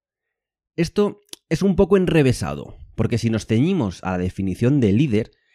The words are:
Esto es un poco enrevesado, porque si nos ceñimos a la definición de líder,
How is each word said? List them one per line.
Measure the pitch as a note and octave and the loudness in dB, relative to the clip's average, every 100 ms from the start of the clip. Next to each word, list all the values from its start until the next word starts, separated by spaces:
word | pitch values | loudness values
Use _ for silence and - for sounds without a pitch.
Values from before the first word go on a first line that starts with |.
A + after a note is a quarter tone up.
| _ _ _ _ _ _ _ | _ _ _ _ _ _ _
Esto | - E3+ - G#3 - _ - _ | -6 -4 -2 -2 -4 _ -20 _
es | E3 | -2
un | G3 | 0
poco | F3 F#3+ G3 | 2 4 4
enrevesado, | F3 E3 C3 A#2 D2+ C#2+ - - - - | 4 4 2 0 -4 -8 -12 -18 -12 -4
porque | A#2+ A2+ | -2 0
si | A#2 | -2
nos | A2 - | -2 0
ceñimos | A2+ D#3+ G3 G#2+ E2 | 0 2 0 -2 -4
a | F#2 | -6
la | F#2 | -4
definición | F#2 - F#2+ F2+ A#2+ D3 | -4 -4 -6 -2 0 2
de | A2 | 4
líder, | G#2 D3+ G#2 - _ _ | 2 2 0 -4 _ _